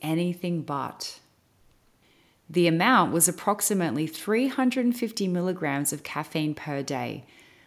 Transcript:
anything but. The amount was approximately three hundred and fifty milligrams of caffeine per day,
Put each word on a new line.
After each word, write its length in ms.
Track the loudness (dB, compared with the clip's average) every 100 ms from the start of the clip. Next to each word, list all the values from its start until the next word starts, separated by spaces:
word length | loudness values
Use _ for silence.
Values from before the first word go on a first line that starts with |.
anything 600 | -2 0 0 -2 -2 -2
but. 560 | -2 -4 -4 -8 -14 -14 _ _ _ _ _ _ _ _ _ _ _ _ -2
The 180 | 2 4
amount 460 | 4 6 6 6
was 160 | 4 2
approximately 760 | 2 -2 0 0 0 0 0 -4
three 440 | -6 0 2 2
hundred 360 | 2 0 2 0
and 120 | 0
fifty 300 | -4 -2 -2
milligrams 680 | 0 0 -2 -2 -2 -2
of 100 | -4
caffeine 500 | -6 -8 -4 -2 -2
per 300 | -4 -6 -6
day, 420 | -4 -4 -6 -8 -14 -20 -20 _